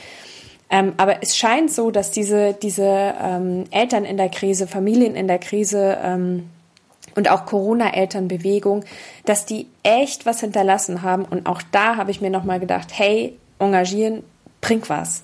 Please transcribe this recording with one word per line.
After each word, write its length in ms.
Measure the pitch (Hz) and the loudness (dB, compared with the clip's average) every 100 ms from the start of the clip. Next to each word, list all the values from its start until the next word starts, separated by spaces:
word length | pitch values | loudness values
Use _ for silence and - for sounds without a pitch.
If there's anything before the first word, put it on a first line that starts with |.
| - - - - - - _ | -20 -20 -20 -20 -20 -20 _
Ähm, 220 | 190 190 170 | 2 2 2
aber 240 | 190 - | 2 2
es 160 | - - | -2 0
scheint 340 | 226 247 320 | 2 2 2
so, 200 | 269 226 | 0 0
dass 180 | 208 196 | 0 -2
diese, 440 | - 202 208 208 | -2 0 2 2
diese, 600 | 202 214 190 196 196 196 - | 0 -4 0 2 2 0 -2
ähm, 440 | 190 180 185 180 185 | -4 -2 -2 -2 -2
Eltern 360 | 196 247 233 208 | 0 2 0 -2
in 120 | 196 | 0
der 120 | 185 | -2
Krise, 360 | - 196 190 190 | 0 -2 0 -2
Familien 480 | 202 196 233 233 | -2 2 4 2
in 140 | - 190 | 2 0
der 100 | 180 | 0
Krise, 640 | - 208 202 202 196 190 | 0 -2 0 2 2 0
ähm, 480 | 185 180 180 180 170 - _ _ _ _ - - | -2 -2 -2 -4 -6 -20 _ _ _ _ -8 -2
und 140 | 208 | 2
auch 160 | - 277 | 2 0
Corona-Elternbewegung, 1400 | 208 196 233 220 - 190 208 185 180 175 202 202 202 202 - - - - | -2 0 2 2 2 -2 -2 -4 -2 0 0 2 -2 -4 -18 -20 -8 0
dass 200 | 208 - | 0 0
die 220 | 220 - _ | -10 -10 _
echt 420 | - 226 277 - 233 | 2 4 2 -2 -4
was 140 | 233 | -2
hinterlassen 640 | 214 208 196 196 - 175 | -2 0 2 2 0 -4
haben. 220 | 185 185 180 | -2 -2 -2
Und 200 | 180 175 | -4 -4
auch 160 | 175 - | -6 -2
da 240 | 202 214 226 | 2 2 0
habe 140 | 196 | -2
ich 120 | 196 | -4
mir 100 | 196 | -2
nochmal 280 | 190 185 185 | -2 -2 -4
gedacht, 300 | 180 180 170 | -2 -4 -4
„Hey, 460 | - 202 214 247 - _ _ | 0 2 2 -2 -10 _ _
engagieren 640 | 196 190 180 202 220 220 - _ - _ | 2 2 2 0 -2 -2 -10 _ -20 _
bringt 280 | - 226 - | 0 0 0
was.“ 320 | 151 165 - | -4 -4 -8